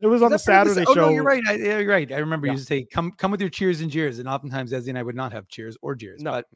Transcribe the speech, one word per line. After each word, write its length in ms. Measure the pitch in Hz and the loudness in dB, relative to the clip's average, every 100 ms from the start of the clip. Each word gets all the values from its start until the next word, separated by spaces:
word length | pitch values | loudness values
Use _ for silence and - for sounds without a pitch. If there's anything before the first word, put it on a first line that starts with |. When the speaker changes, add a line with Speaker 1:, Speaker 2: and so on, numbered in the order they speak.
Speaker 1:
it 60 | 214 | 2
was 140 | 240 | 4
on 100 | 233 | 4
Speaker 2:
Was 100 | - | 4
Speaker 1:
the 80 | - | 4
Speaker 2:
that 20 | |
part 140 | 196 208 | 6 6
of 80 | 190 | 4
the 60 | |
Speaker 1:
Saturday 0 | |
Speaker 2:
s-, 60 | 170 | 4
oh, 40 | 302 | 6
Speaker 1:
show. 120 | 160 | 6
Speaker 2:
no, 80 | 156 | 4
you're 80 | |
right. 180 | 151 262 220 | 2 2 0
I, 60 | 214 | -2
yeah, 240 | 202 208 | -2 -2
you're 100 | 202 | 2
right. 220 | 196 131 | 2 0
I 60 | 135 | -4
remember 300 | 151 160 143 | -4 -2 -2
Speaker 1:
Yeah. 40 | |
Speaker 2:
you 60 | 135 | -4
used 100 | 131 | -2
to 60 | |
say, 100 | 143 | -4
"Come, 300 | 120 - 170 | -2 -4 -4
come 180 | - 190 | -2 -2
with 80 | 202 | -2
your 100 | 190 | -4
cheers 300 | - 190 165 | -2 0 0
and 100 | 160 | -2
jeers." 300 | 151 151 120 | -2 -4 -4
And 80 | 127 | -6
oftentimes, 460 | 139 143 135 123 | -8 -6 -8 -6
Ezzy 160 | 131 120 | -6 -6
and 80 | 127 | -6
I 40 | |
would 120 | 120 123 | -6 -6
not 160 | 131 | -8
have 160 | 113 95 | -10 -14
cheers 300 | - 113 113 | -14 -16 -12
or 140 | 143 131 | -10 -10
jeers. 260 | 107 101 | -12 -12
Speaker 1:
No, 100 | 151 | -8
Speaker 2:
But 160 | 127 - | -6 -8